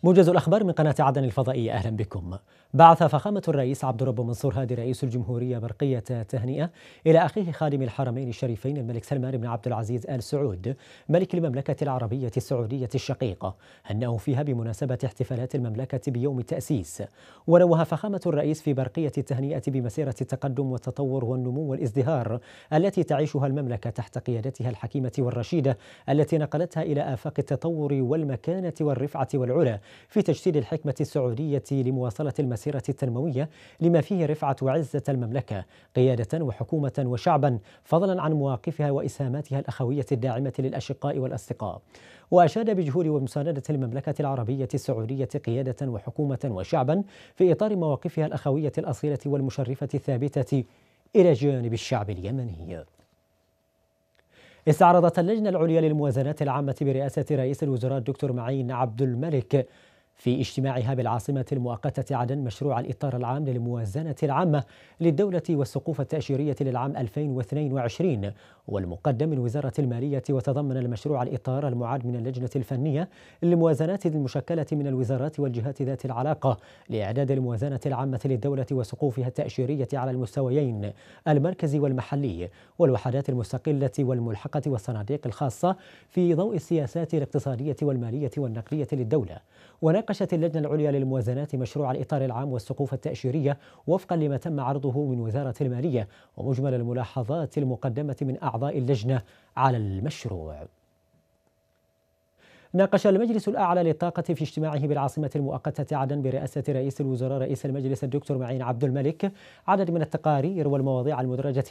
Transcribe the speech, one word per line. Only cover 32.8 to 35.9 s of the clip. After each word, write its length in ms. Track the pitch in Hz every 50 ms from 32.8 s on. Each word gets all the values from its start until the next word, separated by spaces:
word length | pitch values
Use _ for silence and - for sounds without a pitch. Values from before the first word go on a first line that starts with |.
| - -
التنموية 600 | 131 - - 127 117 123 127 127 131 127 147 156 - - - - - _
لما 200 | 160 170 170 160
فيه 240 | 135 - 208 185 165
رفعة 300 | 143 156 156 - 139 139 -
وعزة 420 | 135 131 131 160 156 - - 143 - -
المملكة 560 | 139 127 120 110 120 139 - - 107 98 92 _ - - - _